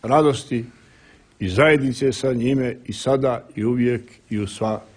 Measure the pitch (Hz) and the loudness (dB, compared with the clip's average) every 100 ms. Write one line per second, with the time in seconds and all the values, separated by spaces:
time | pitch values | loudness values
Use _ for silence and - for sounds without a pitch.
0 | 113 143 151 127 - 123 117 - _ - | 2 4 4 0 -4 -6 -6 -16 _ -20
1 | _ _ _ _ 98 95 156 147 135 120 | _ _ _ _ -2 4 4 4 2 0
2 | 139 - 135 123 120 135 127 - - 101 | -2 0 -2 0 0 0 -2 -6 -10 -6
3 | - 135 135 117 - - 110 123 120 120 | 0 0 0 -2 -8 -4 -2 0 0 -2
4 | - - _ 107 101 - 110 107 - | -8 -20 _ -6 -6 -6 -4 -6 -10